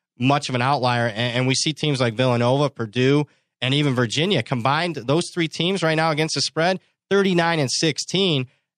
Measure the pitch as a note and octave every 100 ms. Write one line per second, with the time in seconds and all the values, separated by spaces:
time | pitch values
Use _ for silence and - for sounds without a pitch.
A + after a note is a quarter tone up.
0 | _ - B2+ C#3+ - B2+ B2+ C#3+ B2 A#2+
1 | A#2 G#2 B2 A#2+ B2+ C3 D#3+ D3 D3+ C3
2 | A#2+ A2 C3 A#2+ A#2+ C#3 C#3+ - A2+ A2+
3 | C3 C#3+ D3 _ _ _ B2+ C#3+ D3 B2
4 | A#2 B2 F#3 E3+ - B2+ B2+ D3+ F3 D3
5 | A#2+ D#3+ E3+ F3 D#3+ - E3+ F#3+ D#3+ D#3
6 | D#3+ D3+ D#3+ C#3+ - D#3 E3+ F#3+ - _
7 | - G3 G3 F3 E3+ E3 C3 - D#3+ -
8 | - F3 F#3+ C#3+ B2 _ _